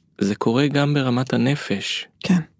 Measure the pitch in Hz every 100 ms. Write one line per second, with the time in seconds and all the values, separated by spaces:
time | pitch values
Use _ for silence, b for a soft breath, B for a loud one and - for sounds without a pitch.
0 | _ - 98 101 117 123 143 143 143 147
1 | 131 120 - 120 123 143 - 98 - -
2 | - _ - 180 -